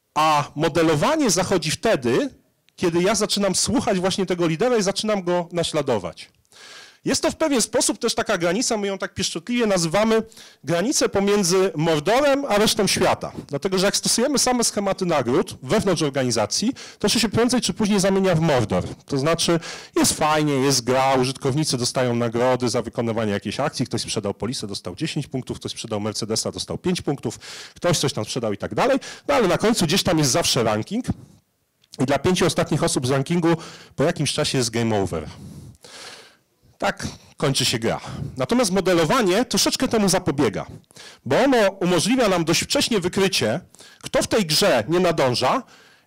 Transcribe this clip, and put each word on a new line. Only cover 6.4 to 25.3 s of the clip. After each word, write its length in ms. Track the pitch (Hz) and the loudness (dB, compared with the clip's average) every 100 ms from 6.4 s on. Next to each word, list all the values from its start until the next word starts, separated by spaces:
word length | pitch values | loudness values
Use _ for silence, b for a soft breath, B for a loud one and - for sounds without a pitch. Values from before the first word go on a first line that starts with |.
| _ B B B B B 185 | _ B B B B B -4
Jest 160 | 269 | -2
to 100 | 320 | -2
w 40 | - | 0
pewien 260 | 320 254 | 0 0
sposób 380 | - 262 - 226 | 0 0 -2 -2
też 160 | 226 226 | -4 -2
taka 220 | 220 190 | -2 0
granica, 400 | 170 202 - 220 | 0 0 -2 -2
my 100 | 202 | -4
ją 100 | 190 | -6
tak 160 | 190 | -8
pieszczotliwie 520 | - 165 170 202 240 214 | -6 -6 -6 -4 0 0
nazywamy, 580 | 190 165 196 220 220 220 B B B | 0 0 2 4 2 0 B B B
granicę 460 | 135 170 226 - 247 | -2 0 0 0 0
pomiędzy 640 | 196 202 208 170 190 190 147 | 2 2 2 2 2 2 0
Mordorem 720 | 165 151 156 247 294 277 269 | 0 0 2 2 4 2 0
a 120 | 202 | 2
resztą 300 | 214 - 190 | 2 0 0
świata. 440 | - 160 110 - - - | 2 2 0 -4 -12 -10
Dlatego, 300 | 139 190 185 | -6 -2 0
że 80 | 196 | 0
jak 120 | - | 0
stosujemy 420 | - - 277 254 | -2 0 0 0
same 240 | 254 247 | 0 0
schematy 420 | 220 214 202 185 175 | 0 -2 -4 -2 0
nagród 520 | 151 120 151 226 - | 0 2 0 -2 -6
wewnątrz 380 | 131 208 190 160 | -2 0 0 0
organizacji, 720 | 147 139 127 113 104 - 220 - B B | -2 -2 -2 0 -2 -2 -4 -4 B B
to 100 | 208 | -2
się 200 | 233 208 | 0 0
prędzej 320 | 220 240 247 | 2 2 0
czy 120 | - | -2
później 260 | 175 202 208 | -2 0 2
zamienia 360 | 190 190 190 160 | 2 2 2 2
w 40 | |
Mordor. 440 | 165 127 104 90 85 - - | 2 2 2 -2 -4 -10 -6
To 120 | 139 | -2
znaczy 420 | 151 165 - 165 B B B 339 | 0 0 2 0 B B B 0
jest 180 | 285 | 0
fajnie, 400 | - 151 156 151 | 2 2 2 2
jest 300 | 139 139 127 | 2 2 0
gra, 320 | 117 131 135 135 | 0 2 4 2
użytkownicy 640 | 131 - 139 143 156 123 | 0 -2 -2 0 -2 -2
dostają 380 | 123 135 123 120 | -2 0 0 0
nagrody 540 | 120 117 127 127 120 | 0 0 2 2 0
za 120 | 120 | -2
wykonywanie 500 | 104 - 117 110 107 | -4 -4 -2 -2 -2
jakiejś 280 | 101 104 113 | -2 -4 -4
akcji, 260 | 147 - 127 | -4 -4 -4
ktoś 160 | 113 | -4
sprzedał 320 | - 110 101 | -4 -4 -4
polisę, 340 | - 104 143 101 | -4 -6 -6 -8
dostał 280 | 95 92 87 | -10 -10 -8
dziesięć 320 | 160 156 | -6 -6
punktów, 320 | - | -6